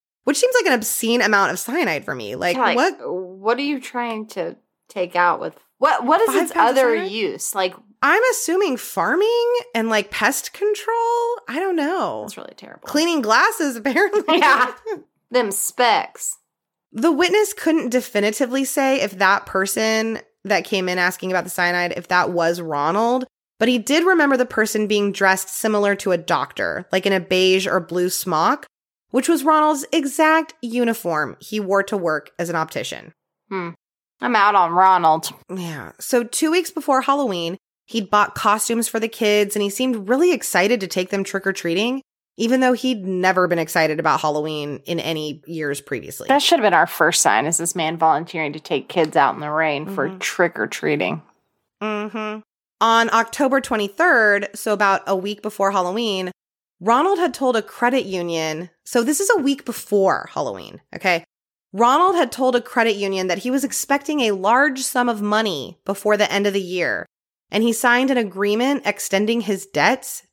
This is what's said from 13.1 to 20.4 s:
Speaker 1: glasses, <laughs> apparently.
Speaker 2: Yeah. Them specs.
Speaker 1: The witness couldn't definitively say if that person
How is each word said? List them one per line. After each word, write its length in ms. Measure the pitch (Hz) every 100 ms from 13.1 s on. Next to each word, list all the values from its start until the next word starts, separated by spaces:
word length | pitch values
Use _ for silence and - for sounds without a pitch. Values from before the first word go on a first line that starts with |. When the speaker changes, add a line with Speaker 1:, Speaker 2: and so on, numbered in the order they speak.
| 320
Speaker 1:
glasses, 540 | 214 233 403 427 294 233
<laughs> 20 |
apparently. 460 | 277 269 403 415 - 339
Speaker 2:
Yeah. 320 | 294 262 247 - 440 339 - _ _
Them 220 | 247 214
specs. 840 | - - - 240 185 - - - - _ _ _ _ _ 220
Speaker 1:
The 160 | 320
witness 420 | 285 359 415 427
couldn't 360 | - 330 320 247
definitively 760 | 247 233 208 208 214 247 269 269
say 360 | - 269 269
if 160 | 202 190
that 280 | 190 196 -
person 760 | 190 196 226 220 220 226 220 - _